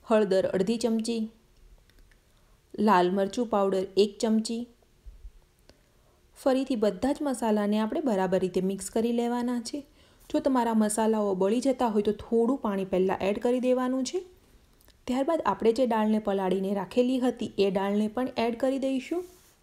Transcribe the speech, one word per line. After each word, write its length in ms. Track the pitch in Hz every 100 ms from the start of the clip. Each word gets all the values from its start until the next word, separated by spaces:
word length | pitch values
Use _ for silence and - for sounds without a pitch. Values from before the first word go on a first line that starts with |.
| -
હળદર 400 | 220 208 190 180
અડધી 300 | 190 190 226
ચમચી, 540 | 233 226 220 233 220 - _ _ - - _ _ - _ _ _ _ _ _ -
લાલ 320 | 208 185 180
મરચું 360 | 196 196 226 226
પાવડર 400 | 214 196 190 185 -
એક 220 | 214 -
ચમચી. 480 | 226 220 220 226 240 _ _ _ - - - - _ _ _ - _ _ _ _ _ -
ફરીથી 400 | 285 262 262 254
બધા 360 | 208 196 254
જ 60 | 294
મસાલાને 560 | 294 247 226 208 208 214
આપણે 220 | 220 269
બરાબર 380 | 302 196 185 185
રીતે 220 | 185 185
મિક્સ 300 | 185 196 -
કરી 220 | 226 226
લેવાના 480 | 240 233 240 240 247
છે. 260 | 233 294 - _ _ _ -
જો 80 | 302
તમારા 340 | 294 262 233
મસાલાઓ 600 | 220 214 214 220 220 208
બળી 260 | 185 190 226
જતા 260 | 269 254 247
હોય 160 | 214
તો 100 | 208
થોડું 460 | 214 - 226 233 269
પાણી 260 | 226 196
પહેલાં 340 | 190 185 185 185
એડ 200 | 190 202
કરી 220 | 247 254
દેવાનું 440 | 247 254 254 262
છે. 160 | 262 359 370 - _ _ _ _ _ _ -
ત્યારબાદ 360 | 254 277 330 -
આપણે 260 | - 220
જે 140 | 226 254
દાળને 320 | 226 214 214
પલાળીને 560 | 214 196 190 190 190
રાખેલી 440 | 202 180 - 247 262
હતી 340 | 247 240 220 -
એ 120 | 196
દાળને 380 | 190 196 208 214
પણ 200 | 214 254 -
એડ 200 | 226 226
કરી 220 | 269 269
દઈશું. 460 | 269 269 254 330 359 - _ _